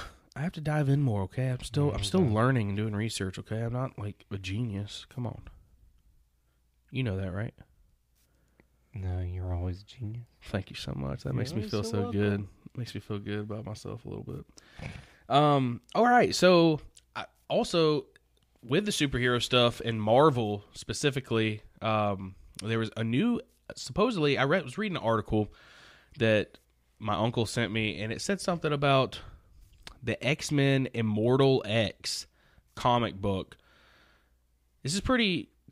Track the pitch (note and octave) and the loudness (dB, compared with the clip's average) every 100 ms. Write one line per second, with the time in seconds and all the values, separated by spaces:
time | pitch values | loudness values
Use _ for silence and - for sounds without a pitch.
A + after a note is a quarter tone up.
0 | - - _ - E3 D#3+ D3+ D3+ C3+ C#3 | -12 -16 _ -6 -6 -4 -2 0 4 4
1 | C3+ G#2 F#2+ - C3 B2 - D3 D3 - | 4 0 -2 -2 -2 -4 -4 0 2 0
2 | G2+ F#3 C#3+ G#2+ B2 C3 G2+ G2+ A2 G#2 | 0 2 4 4 4 4 2 -2 -2 -2
3 | A2+ - F#2+ G2 - A2 A#2 B2 C3 - | -2 -2 -6 -6 -8 -6 -4 -4 -6 -8
4 | G2+ - - G2 F#2+ G#2 A#2+ G2 G#2 - | -10 -10 -10 -10 -6 -4 -4 -4 -8 -12
5 | - - A#2 - - - _ _ _ _ | -14 -8 -8 -8 -16 -20 _ _ _ _
6 | _ _ _ _ _ _ _ _ _ B2+ | _ _ _ _ _ _ _ _ _ -6
7 | B2 F#2+ F#2+ F#2 A2+ - - _ _ _ | -4 -4 -4 -6 -8 -10 -20 _ _ _
8 | _ _ _ _ _ _ _ _ _ G2+ | _ _ _ _ _ _ _ _ _ -8
9 | F#2 F2+ F2+ F#2 F2+ F2 F#2 F2+ - - | -6 -4 -4 -6 -4 -4 -4 -6 -12 -12
10 | G#2+ A#2 A#2 _ - G2+ - - - C#3 | -10 -10 -14 _ -8 -8 -6 -10 -10 -6
11 | C3+ C#3 C#3 B2+ - G#2+ G#2+ G#2+ G#2 A2 | -6 -6 -4 -4 -4 -6 -4 -4 -2 -4
12 | G2 G2+ G#2 G2+ F#2+ - - - A#2 G#2+ | -2 0 0 0 -6 -14 -16 -12 -10 -10
13 | - G#2 G#2 G#2 G#2+ G#2+ A2 G#2+ - A2 | -8 -10 -6 -8 -6 -10 -10 -12 -12 -12
14 | - - - - - - - - - - | -10 -12 -10 -12 -14 -20 -20 -14 -12 -12
15 | - _ - C3+ D3 C#3+ B2+ A#2 _ - | -18 _ 0 4 6 4 2 -2 _ 2
16 | A#3+ B3 F#3 - F3+ F3 E3 D3+ - _ | 6 6 6 6 6 8 6 2 -4 _
17 | _ - - _ - E3+ A#3 E3+ D#3 D3+ | _ -12 -12 _ -4 -2 0 2 2 2
18 | - _ _ _ _ _ A#2 D3+ G#3 - | -2 _ _ _ _ _ -2 0 0 0
19 | C#3+ C3+ B2 A#2+ - B2 A#2+ - A#2 A2 | 0 2 2 0 2 4 4 2 -4 -2
20 | G#2+ B2 D#3 B2 G#2 G#2 - - - A2 | 4 6 6 4 -2 -4 -8 -16 -10 -4
21 | D3 C3 - A2+ A2 G#2+ - - A2+ G#2+ | -2 -2 -2 0 0 -2 -12 -8 -2 0
22 | G#2 F#2+ F#2+ G2 - - A2 A2+ A2 - | 0 -2 -8 -14 -20 -10 -4 -2 -2 -4
23 | A2+ B2 A#3 A#3+ - _ - - - D3 | -2 0 2 0 -6 _ -18 -14 -8 0
24 | B3 G3+ D3 A#2 C#3 F3+ B2+ D3 G#3+ D#3 | 0 2 2 2 2 2 -2 -6 -4 -2
25 | A2+ A2 - G#2+ G#2 - - - - - | 0 0 2 0 0 -6 -20 -20 -20 -20
26 | _ - A2+ G#2+ - - _ _ _ - | _ 0 2 4 2 -8 _ _ _ -12
27 | G#2 G2+ A2+ A#2+ G#2+ B2 G#2+ A2 G#2+ D#2+ | -4 0 0 0 -2 0 -2 0 -2 -4
28 | G#2+ - - G3 - E3+ D#3 D3 C#3+ C3+ | -6 -6 -4 -4 -2 -2 -2 0 2 2
29 | B2+ - - - _ - - - - - | 2 -4 -16 -20 _ -20 -20 -20 -20 -12
30 | A#2 - B2 D#3 - D3 C#3 C3+ B2+ A#2 | -6 -4 -2 -2 0 2 4 2 0 -2
31 | A2 G#2 A#2 C3 C3+ C3+ G2+ A2+ G2+ - | 0 2 4 6 6 4 2 0 0 -2
32 | - - - _ _ _ _ - B2 A#2+ | -8 -8 -10 _ _ _ _ -4 2 2
33 | A2+ G2 G2+ F#2+ - - _ _ _ _ | 0 -4 -4 -4 -6 -14 _ _ _ _
34 | _ _ _ _ _ _ _ _ C3+ F#3+ | _ _ _ _ _ _ _ _ -6 -4
35 | - B3 G#3+ D#3+ - _ - | 0 2 2 0 -4 _ -4